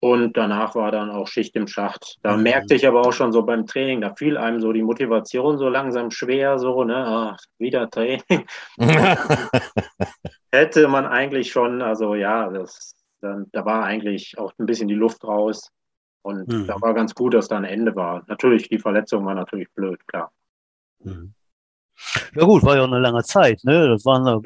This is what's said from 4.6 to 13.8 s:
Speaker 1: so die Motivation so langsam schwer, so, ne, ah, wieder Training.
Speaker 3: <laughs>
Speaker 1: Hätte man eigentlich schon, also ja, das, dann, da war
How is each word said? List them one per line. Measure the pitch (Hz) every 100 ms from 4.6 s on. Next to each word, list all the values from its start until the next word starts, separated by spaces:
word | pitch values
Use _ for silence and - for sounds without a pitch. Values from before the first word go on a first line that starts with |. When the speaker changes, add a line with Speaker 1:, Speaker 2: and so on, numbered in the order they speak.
Speaker 1:
so | 110
die | 113
Motivation | 110 117 127 113 107 127 139 147
so | 135
langsam | 127 139 123 120
schwer, | 113 123 131 139 139
so, | 127 127 120
ne, | 123
ah, | 123 113 110 95 - _
wieder | 117 127 113
Training. | - 117 127 - 170 - - - -
Speaker 3:
<laughs> | 120 156 - - - 147 - - - - - _ 98 - - _ _
Speaker 1:
Hätte | 131 156 170 147
man | 139 135
eigentlich | 123 135 139 117
schon, | - 120 123
also | 120 110 107 104
ja, | 101 113 104
das, | 95 92 - - _ _ _
dann, | 101 98 101
da | 107 101
war | 110